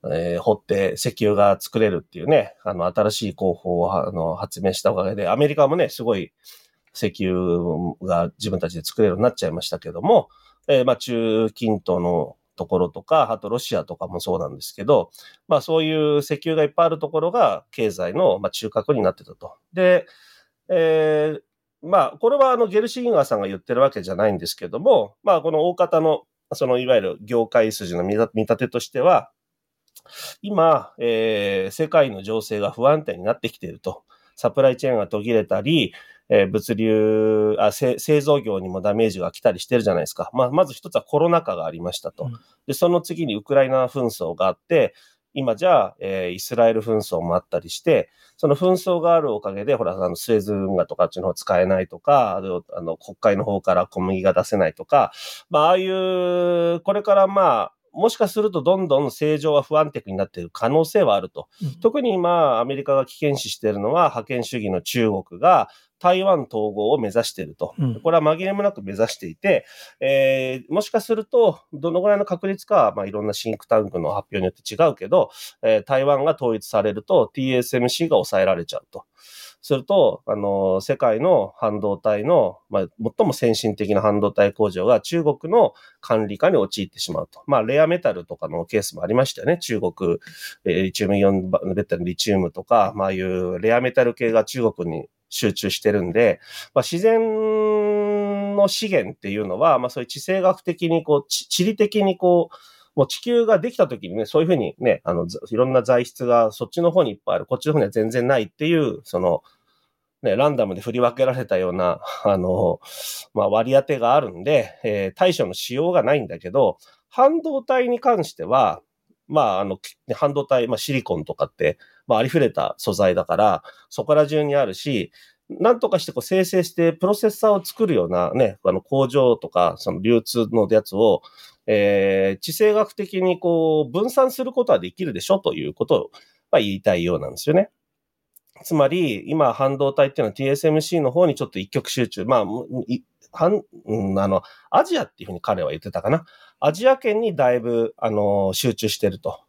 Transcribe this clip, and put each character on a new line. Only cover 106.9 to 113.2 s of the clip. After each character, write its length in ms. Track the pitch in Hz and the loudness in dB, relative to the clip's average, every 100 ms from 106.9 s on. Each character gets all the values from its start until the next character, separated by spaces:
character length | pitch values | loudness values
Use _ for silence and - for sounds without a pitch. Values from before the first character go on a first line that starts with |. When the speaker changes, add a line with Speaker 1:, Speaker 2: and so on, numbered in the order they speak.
Speaker 1:
方 120 | 170 | 4
に 80 | 139 | 2
い 40 | |
っ 40 | - | -2
ぱ 80 | - | -4
い 40 | 90 | -4
あ 20 | |
る、 60 | - | -4
こ 100 | 127 | -4
っ 20 | |
ち 80 | 151 | -2
の 80 | |
方 60 | 151 | 0
に 40 | |
は 60 | 101 | 0
全 200 | 113 110 | 0 -2
然 160 | 123 120 | 0 0
な 120 | 135 | 0
い 60 | |
っ 40 | 104 | -2
て 160 | _ 156 | _ 0
い 120 | 165 | 0
う、 220 | 135 - | 0 -4
そ 160 | - 90 | -8 -2
の、 220 | 90 85 _ _ _ _ _ _ _ _ | 0 0 _ _ _ _ _ _ _ _
ね、 120 | 120 | -2
ラ 140 | 101 143 | 2 2
ン 80 | 135 | 2
ダ 100 | 104 | -2
ム 80 | |
で 60 | 90 | -2
振 120 | 120 | -6
り 80 | 117 | 0
分 160 | 123 120 | 0 2
け 100 | 131 | 0
ら 60 | |
れ 100 | 127 | 0
た 140 | 113 92 | -2 -2
よ 120 | 92 | -2
う 20 | |
な、 260 | 90 90 - - - | 0 0 -2 -8 -4
あ 120 | 107 98 | 0 0
の、 440 | 90 92 92 82 - - - - | 0 0 0 -2 -10 -14 -12 -12